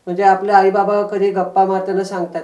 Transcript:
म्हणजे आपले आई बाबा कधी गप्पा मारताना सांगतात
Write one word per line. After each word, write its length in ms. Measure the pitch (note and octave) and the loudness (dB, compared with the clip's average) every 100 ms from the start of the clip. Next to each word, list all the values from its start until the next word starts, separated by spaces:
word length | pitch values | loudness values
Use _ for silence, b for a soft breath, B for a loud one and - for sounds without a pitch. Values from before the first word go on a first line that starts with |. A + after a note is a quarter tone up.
| F#3 | -10
म्हणजे 160 | F3+ | 0
आपले 300 | G3 F#3+ G3+ | 2 2 4
आई 180 | G3 F#3+ | 4 4
बाबा 320 | G3 F#3+ G#3 | 2 0 0
कधी 280 | G#3 G3+ G3 | -2 -2 -2
गप्पा 340 | F#3 F#3 G3 | -2 -2 0
मारताना 400 | F#3+ F#3+ F#3+ F#3+ | 0 0 -2 -4
सांगतात 380 | F#3+ F#3+ E3+ E3 | -4 -6 -8 -8